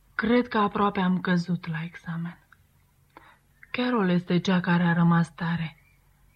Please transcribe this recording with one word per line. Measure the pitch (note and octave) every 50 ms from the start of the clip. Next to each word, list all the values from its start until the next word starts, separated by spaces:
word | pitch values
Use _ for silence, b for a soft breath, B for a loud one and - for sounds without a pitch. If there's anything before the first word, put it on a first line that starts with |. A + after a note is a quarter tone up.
| _ _ -
cred | - A3 A3+ A#3+ B3 A#3+
că | B3 -
aproape | A3 G#3 G3+ - - G3+ G3+ G3 G3+
am | F#3 F3+ F#3 F3
căzut | F3+ F#3 F3+ F3 F3 - F3 F3 -
la | E3+ D#3+ D#3+ E3
examen. | E3+ - - - E3+ E3 E3 E3+ E3+ F3 - _ _ _ _ _ _ _ _ _ _ _ _ _ _ b b b b b b b _ _ _ - _
Carol | - B3 B3 B3 B3 A3+ F#3+ F3+
este | F3+ F3 F3+ - F3+ F3
cea | F3+ G3+ F#3 F3+
care | F3 F#3 F3 F3 F3
a | E3+ E3+
rămas | F3 E3+ E3+ E3+ E3+ E3 - -
tare. | - F3 E3 E3+ E3 E3 D3+ - _ _ _ _ _ _ _ _ _ _ _ _